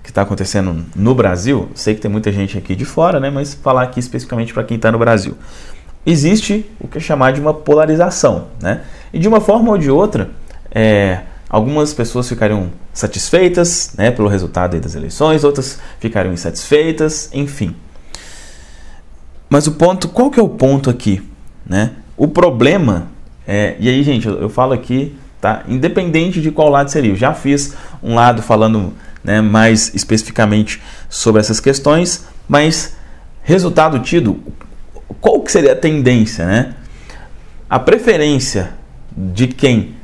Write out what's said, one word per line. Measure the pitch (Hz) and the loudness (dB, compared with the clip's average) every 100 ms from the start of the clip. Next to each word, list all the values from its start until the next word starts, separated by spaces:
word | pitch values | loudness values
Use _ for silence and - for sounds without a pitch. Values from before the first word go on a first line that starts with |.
que | - | -6
tá | - | -2
acontecendo | 98 98 92 101 95 82 85 92 | 0 -2 -2 -2 -2 -4 -6 0
no | 110 | 2
Brasil, | 127 98 90 110 131 - | 4 2 0 0 -2 -2
sei | - 107 | -4 -4
que | 107 | -2
tem | 107 | -2
muita | 107 107 | -2 -2
gente | 98 98 95 | -2 -4 -6
aqui | 85 | -6
de | 95 | -6
fora, | 131 - 165 143 | -4 0 2 2
né, | 135 | -2
mas | 139 143 | -4 -6
falar | - 139 131 | -4 0 0
aqui | 127 123 | 0 -4
especificamente | 123 117 - 117 113 | -6 -8 -6 -6 -4
pra | 120 | -6
quem | 113 117 | -4 0
tá | 113 | 0
no | 113 | 2
Brasil. | 117 107 - - - - - - - - | 2 2 0 -10 -16 -18 -16 -18 -18 -6
Existe | 156 160 151 214 - 208 214 - | 0 2 4 2 0 -4 -4 -14
o | - | -12
que | 160 | -8
é | |
chamado | 160 147 131 | -4 2 2
de | 143 | 2
uma | 151 | -2
polarização, | 156 - 151 156 156 175 - 135 85 - - | -2 2 4 4 4 2 2 0 0 -6 -6
né? | 85 143 - - - | -4 -4 -6 -16 -8
E | 160 | 0
de | 196 | 2
uma | 220 | 4
forma | 214 220 226 | 4 4 4
ou | 208 | 2
de | 143 | 4
outra, | 143 139 117 90 - - - - | 4 2 0 -6 -8 -14 -14 -6
é, | 107 110 104 98 92 - - - | 2 4 4 2 -2 -8 -16 -2
algumas | 107 120 151 147 | 0 0 0 0
pessoas | 139 117 123 123 | -2 -4 -2 -4
ficariam | 117 104 107 90 - - | 0 0 0 -4 -8 -12
satisfeitas, | - 104 - - 175 180 175 170 - - - | -6 -4 -4 0 4 4 4 0 0 -6 0
né, | 113 | 0
pelo | 120 104 | 2 0
resultado | 98 85 87 90 | 0 -2 -2 -2
aí | 85 | -2
das | 80 | -4
eleições, | 78 80 - 156 156 | -8 -10 0 2 4
outras | 143 139 127 - - - | 2 2 -4 -10 -16 -8
ficariam | 113 104 92 | -4 -2 -2
insatisfeitas, | 87 87 - - 147 160 156 156 156 - | -4 -6 -8 0 2 2 0 -2 -2 -6
enfim. | 139 143 - 87 - - - - - - - - - - - - - - - - - - | -6 -6 -4 -6 -6 -16 -20 -18 -18 -18 -18 -18 -20 -20 -18 -18 -18 -20 -20 -20 -20 0
Mas | 143 151 | 0 2
o | |
ponto, | 151 175 190 175 | 2 2 2 -2
qual | - 277 | 0 2
que | 240 | 4
é | |
o | 208 | 2
ponto | - 131 139 135 | 2 2 2 0
aqui, | 120 107 95 - - - - - | 0 -2 -2 -4 -18 -20 -18 -4
né? | 95 110 - - - | 0 0 -4 -16 -2
O | 151 | 0
problema | 175 175 117 131 190 131 87 - - - - - | 4 2 4 4 4 2 0 -4 -14 -20 -16 -4
é, | 101 104 - | -2 -2 0
e | 117 | 0
aí, | 131 | 2
gente, | 143 123 110 | 2 0 -2
eu, | 92 | -2
eu | 101 | -2
falo | 123 131 | 0 0
aqui, | 127 127 127 151 - - - | 0 -2 -2 -4 -10 -20 -4
tá? | 101 110 - | -2 -2 -4
Independente | 127 156 196 180 160 175 175 | -2 0 0 0 0 0 0
de | 156 | -2
qual | 151 151 | 2 4
lado | 139 143 | 4 2
seria, | 151 117 | 0 0
eu | 98 | 2
já | 131 | 0
fiz | 160 139 143 143 - - - | 0 0 0 -2 -10 -16 -12
um | - | -2
lado | 117 120 113 | 4 4 2
falando, | - 110 110 110 87 - - - | 2 2 4 2 -2 -8 -18 -12
né, | - 107 | 0 2
mais | 110 110 113 110 - | 4 6 6 4 2
especificamente | - - 110 - - 107 107 107 - - - - | -4 0 0 0 0 2 2 0 -6 -14 -16 -12
sobre | - 113 110 | -2 2 4
essas | 107 110 | 2 0
questões, | 135 139 147 160 175 - - - - | 0 2 2 2 2 -4 -10 -16 0
mas | 143 156 165 - - - - - - | 2 4 0 -6 -12 -16 -18 -20 -8
resultado | - 185 175 - 156 135 | 0 2 4 2 4 2
tido, | - 170 113 - - - - - - - - - | 0 2 2 -2 -8 -16 -16 -16 -16 -16 -16 0
qual | 220 - | 2 2
que | - | 2
seria | 180 139 | 4 4
a | 131 | 4
tendência, | 160 151 123 123 107 - 85 | 2 2 4 4 2 0 0
né? | 110 143 - - - - - - - - - - | 2 0 -8 -16 -18 -18 -18 -16 -18 -18 -18 -2
A | 131 | 0
preferência | - 233 240 170 151 139 - 98 87 - - - - - | 2 2 4 2 2 2 0 -4 -4 -8 -18 -20 -14 -8
de | 92 92 127 | -6 0 0
quem | - 131 113 101 - | 2 2 2 0 -10